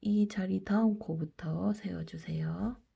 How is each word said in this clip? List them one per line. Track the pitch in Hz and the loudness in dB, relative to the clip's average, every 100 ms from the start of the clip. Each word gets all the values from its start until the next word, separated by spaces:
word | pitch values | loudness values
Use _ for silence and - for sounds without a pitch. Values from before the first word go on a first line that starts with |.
이 | 208 208 208 | 2 4 4
자리 | 202 190 190 | 2 0 -2
다음 | 190 208 226 208 | 2 4 4 2
코부터 | - 160 156 - 165 165 196 | -2 -4 -4 -6 -4 0 0
세워주세요. | 208 196 170 160 165 160 160 160 170 214 254 _ | 0 -4 -6 -8 -10 -6 -4 -2 -2 -4 -4 _